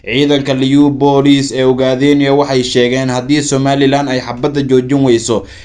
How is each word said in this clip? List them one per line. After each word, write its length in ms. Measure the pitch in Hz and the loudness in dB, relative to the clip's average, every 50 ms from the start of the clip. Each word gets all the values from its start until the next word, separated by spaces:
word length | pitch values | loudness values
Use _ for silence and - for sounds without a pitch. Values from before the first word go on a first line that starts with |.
| - | -10
Ciidanka 500 | 101 113 131 147 143 147 143 135 139 135 | -4 -2 0 0 2 0 0 0 -2 -2
Liu 380 | 127 131 131 139 143 143 147 | -2 0 2 2 4 4 2
Police 640 | 143 127 139 143 139 139 139 143 143 139 135 135 113 | 2 0 0 2 2 2 4 4 2 2 0 -2 -2
ee 80 | 131 131 | 0 0
Ogaadenia 680 | 131 127 123 131 131 131 127 135 143 147 143 143 139 139 | 0 2 2 0 -2 0 0 2 2 2 2 2 2 2
waxay 280 | 143 139 139 135 131 127 | 0 0 0 0 -2 -2
sheegeen 460 | 127 - 127 123 123 127 131 131 131 | 0 0 0 0 2 0 -2 -4 -4
haddii 320 | 123 127 123 127 147 151 147 | -4 -4 -2 -2 -2 -2 -2
Somaliland 680 | - 143 135 135 139 139 139 143 139 139 143 143 135 | -2 -2 -2 0 0 0 0 2 2 2 0 0 -2
ay 100 | 131 127 | -4 -6
xabadda 420 | 120 120 120 123 131 147 139 143 139 135 | -6 -6 -8 -6 -6 -4 -4 -4 -2 0
joojin 360 | 131 127 127 127 143 139 135 131 | 2 0 2 0 0 0 2 2
weyso, 380 | 120 117 110 - 113 101 - - - - | 2 2 0 -2 -4 -4 -4 -8 -16 -20